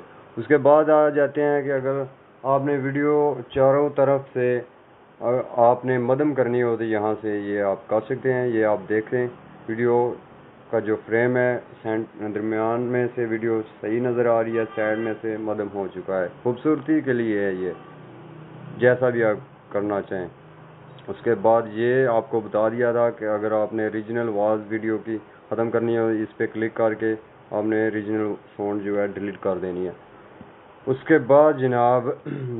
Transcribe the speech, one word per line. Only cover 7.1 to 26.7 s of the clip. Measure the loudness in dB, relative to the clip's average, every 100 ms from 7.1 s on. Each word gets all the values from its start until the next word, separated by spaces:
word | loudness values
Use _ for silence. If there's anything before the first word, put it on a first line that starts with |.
| -2
से | -2 -4
ये | -2 -2
आप | 0 -2 -2
कर | -2
सकते | -2 -4 0
हैं। | 0 0
ये | 2
आप | 2 0
देख | 0 -2 0
लें, | -2 -2 -6 -20 -20 -10
वीडियो | -2 2 2 0 -4 -14 -20 -20 -20 -4
का | -4
जो | 0 -4
फ्रेम | 0 0 2 2
है, | 0 0
सेंट-, | -6 -12 -6 -4 -4 -10 -8
दरमियान | -6 -4 -2 -2 -2
में | -2 -2 -2
से | -4 -4
वीडियो | -2 -2 -2
सही | -4 -10 -4 -2
नज़र | -2 0 2
आ | 2
रही | 2 -2
है, | -4
साइड | -2 -2 -2
में | -4
से | -4 -6 -6
मदम | -6 -4 -6
हो | -6 -8
चुका | -8 -6 -4
है, | -4 -4
खूबसूरती | -4 -2 0 -2 0 0
के | 0
लिए | -2 0 -2 -2
है | -2
ये, | -6 -8 -14 -20 -20 -20 -20 -20 -20 -18 -16 2
जैसा | 4 4 2
भी | 2
आप | 0 0 -6 -20 -8
करना | -4 -2 -4
चाहें। | -4 -8 -8 -12 -20 -20 -20 -20 -20 -20 -14
उसके | -6 -2
बाद | 2 4 4 2
ये | -2 0 2 2
आपको | 0 0 -4
बता | -2 0 0
दिया | 2 0
था | 2 0
कि | 0 -4
अगर | -2 0
आपने | 0 -2 -2 -4
original | -4 -6 -4 -2
voice | 0 0 0
video | -2 -6 -4 -4
की | -4 -8
ख़त्म | -10 -20 -10 -4 0
करनी | 0 0 0
हो, | 0
इस | -2 -4
पर | -6 -6
click | -4 -6